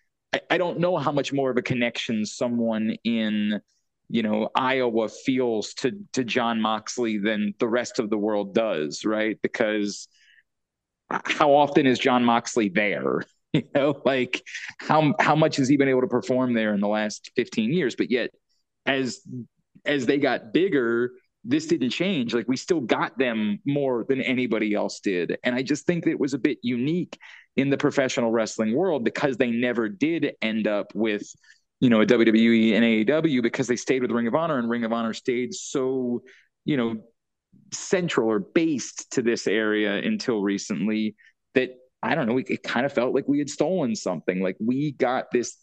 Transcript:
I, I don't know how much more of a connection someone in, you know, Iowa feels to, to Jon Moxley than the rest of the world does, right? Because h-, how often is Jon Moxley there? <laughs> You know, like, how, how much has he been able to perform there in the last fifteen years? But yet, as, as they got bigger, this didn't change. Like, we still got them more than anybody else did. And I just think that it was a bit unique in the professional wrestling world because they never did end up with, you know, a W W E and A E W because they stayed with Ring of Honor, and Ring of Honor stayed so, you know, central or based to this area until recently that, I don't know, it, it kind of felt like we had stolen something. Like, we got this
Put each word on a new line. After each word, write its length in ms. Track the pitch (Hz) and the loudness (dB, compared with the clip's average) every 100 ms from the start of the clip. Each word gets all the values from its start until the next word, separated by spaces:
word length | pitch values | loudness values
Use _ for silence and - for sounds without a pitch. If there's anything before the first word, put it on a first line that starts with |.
| _ _ - | _ _ -6
I, 80 | - - | -4 0
I 60 | 170 | -2
don't 220 | 175 156 | 0 0
know 180 | 175 175 | 0 0
how 140 | 143 | 0
much 220 | 143 131 | -2 -2
more 180 | 139 135 | 0 0
of 60 | 123 | 0
a 40 | |
connection 640 | - 127 120 - - 110 104 | -2 0 -2 -2 -4 -2 -4
someone 680 | - 123 120 113 110 110 - | -4 -2 0 0 0 -2 -2
in, 560 | 113 117 107 107 104 104 - _ _ _ - | -2 0 0 0 -2 -4 -8 _ _ _ -6
you 140 | 113 | -2
know, 260 | 107 107 107 - | 0 0 0 0
Iowa 540 | 127 135 123 113 107 | 0 0 0 0 -2
feels 640 | - - 131 123 107 - - | -4 -2 0 0 -2 -4 -4
to, 160 | 127 104 - | -4 -4 -8
to 100 | 131 | -6
Jon 380 | 123 123 117 113 | -2 0 0 0
Moxley 560 | 110 107 - - 117 107 | 0 -2 -6 -4 -2 0
than 360 | 104 107 104 - | 0 0 -2 -2
the 80 | 120 | -2
rest 320 | 120 113 - | 0 -2 -4
of 100 | 107 | -2
the 80 | 107 | 0
world 380 | 107 104 98 104 | 0 -2 0 0
does, 500 | 110 80 76 78 107 | 0 0 -4 -4 -2
right? 320 | 110 110 98 | 0 -2 -2
Because 680 | 107 - 107 107 101 - - _ _ _ _ _ _ _ _ _ - | -4 0 0 0 -2 -6 -14 _ _ _ _ _ _ _ _ _ -8
h-, 80 | - - | -6 -4
how 280 | - 151 | 2 6
often 320 | 143 143 160 131 | 6 6 4 4
is 140 | 120 | 4
Jon 240 | 135 123 120 | 4 4 4
Moxley 440 | 117 - 120 101 | 2 0 -2 0
there? 540 | 92 104 73 67 71 - | 0 0 0 -2 -2 -4
<laughs> 60 | _ _ | _ _
You 120 | 147 - | -4 -2
know, 260 | 143 143 143 - | 0 0 0 0
like, 380 | 135 123 - - - - - | 0 -2 -6 -10 -14 -14 -8
how, 380 | - 156 151 - | 2 4 4 4
how 160 | - 151 | 4 4
much 200 | 160 - | 4 2
has 120 | 131 | 2
he 80 | 143 | 4
been 140 | 135 | 4
able 120 | 131 | 2
to 60 | 123 | 2
perform 460 | 120 - 127 127 | 0 0 0 0
there 220 | 113 110 101 | 0 0 0
in 60 | |
the 60 | 104 | 0
last 440 | 107 107 - - - | 0 -2 -6 -10 -4
fifteen 380 | 113 - 110 | -2 0 0
years? 220 | 175 127 - | 0 0 -2
But 160 | 92 | 0
yet, 180 | 117 - _ _ _ _ _ - | 0 -2 _ _ _ _ _ -2
as, 360 | 135 127 - - 127 113 _ _ _ - | -2 -2 -6 -12 -14 -14 _ _ _ -4
as 200 | 143 117 | -2 0
they 140 | 139 | 2
got 340 | 143 165 113 | 2 -2 -2
bigger, 600 | 151 196 143 117 117 120 - _ _ | 0 2 0 0 0 -2 -6 _ _
this 220 | 120 151 160 | -4 -2 0
didn't 240 | 156 127 | 0 0
change. 460 | - 185 165 117 117 | 0 -2 0 0 -2
Like, 120 | 107 | 0
we 100 | 131 | -2
still 220 | - 170 | 0 0
got 380 | 110 135 165 - | 0 -2 -2 0
them 400 | 127 110 107 101 139 | 0 0 -2 -2 -2
more 400 | 143 135 120 104 | 0 0 0 0
than 140 | 131 | -2
anybody 540 | 120 127 123 110 107 104 | 0 0 0 0 0 0
else 240 | 101 - | -2 -4
did. 400 | 101 90 85 - | -2 0 -2 -2
And 120 | 123 123 | -2 -2
I 80 | |
just 240 | 131 147 - | -2 -4 -2
think 160 | 175 | -2
that 80 | 160 | 0
it 80 | 151 | 0
was 160 | 135 135 | -2 0
a 20 | |
bit 220 | 147 - | -2 -2
unique 560 | 120 120 139 175 - - - - - - | -4 -2 -2 -2 -4 -10 -20 -20 -10 -2
in 160 | 139 | 0
the 60 | - | 2
professional 520 | 147 139 131 - 117 | 0 2 0 0 0
wrestling 460 | 113 107 - 110 127 | 0 -2 -2 0 0
world 280 | 190 143 | 0 0
because 320 | 113 - 147 120 | -2 -2 -2 0
they 120 | 123 | 0
never 400 | 117 123 117 110 | 0 0 0 -2
did 440 | 95 151 165 143 - | -2 -2 0 -4 -4
end 240 | 110 110 107 | -4 -2 0
up 260 | 104 95 | -2 -4
with, 300 | 98 110 104 - - _ _ _ - | -2 -2 -2 -6 -20 _ _ _ 0
you 100 | 127 | 4
know, 120 | 110 | 6
a 40 | 107 | 6
W 200 | 120 113 | 6 6
W 260 | 110 117 | 6 6
E 240 | 113 113 104 | 6 4 4
and 100 | 117 | 4
A 40 | 110 | 2
E 40 | |
W 380 | 107 156 160 127 | 2 2 2 0
because 240 | 117 - 120 | 0 -2 -2
they 120 | 120 | -2
stayed 260 | - 131 | 0 -2
with 80 | 123 | 0
Ring 160 | 117 117 | 0 0
of 80 | 147 | 0
Honor, 240 | 165 135 | 0 -2
and 100 | 117 | -2
Ring 140 | 120 | -2
of 100 | 110 | -2
Honor 220 | 117 113 107 | -2 -4 -6
stayed 400 | - 123 120 - | -4 -4 -4 -8
so, 640 | - 143 131 131 123 120 - - _ _ 156 | -6 -4 -2 -2 -2 -4 -8 -20 _ _ -4
you 120 | 143 | -2
know, 200 | 113 110 - _ _ _ _ _ - | -2 -4 -12 _ _ _ _ _ -16
central 560 | - - 185 175 - 113 | -12 -2 -2 0 0 2
or 80 | 104 | 0
based 720 | 90 175 165 127 - - - | 0 0 2 -2 -6 -14 -6
to 100 | 135 | -2
this 240 | 117 113 - | 0 0 0
area 480 | 107 107 107 104 101 | 0 2 2 0 0
until 480 | 104 107 - 110 | -2 -4 -2 0
recently 720 | 98 98 - 87 104 107 107 - - _ _ 131 | 0 -2 -4 -4 -2 -2 -4 -6 -20 _ _ -2
that, 160 | 127 - _ - | -2 -6 _ -8
I 140 | - 156 | -4 0
don't 120 | 117 | 0
know, 100 | 127 | 0
it, 120 | - | -2
it 140 | 113 | -6
kind 220 | - 117 - | -4 -2 0
of 80 | |
felt 200 | 113 123 | 0 0
like 140 | 139 135 | 0 0
we 120 | 143 | -2
had 100 | 143 | -2
stolen 440 | - 156 185 127 | -2 0 0 -2
something. 480 | 107 95 101 - 92 | -2 -2 -4 -2 -2
Like, 140 | 95 - | -2 -2
we 320 | 110 131 147 | -2 -2 -2
got 380 | - 123 127 - | 0 0 0 0
this 220 | 120 113 - | -2 -2 -4